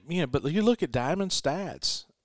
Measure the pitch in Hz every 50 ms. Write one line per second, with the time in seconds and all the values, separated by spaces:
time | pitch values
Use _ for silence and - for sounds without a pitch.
0 | - 143 170 180 160 127 127 143 - 139 160 208 208 233 240 - 190 - - 127
1 | 120 135 170 196 196 185 - - - 135 147 185 202 160 87 - - - - -
2 | - _ _ _ -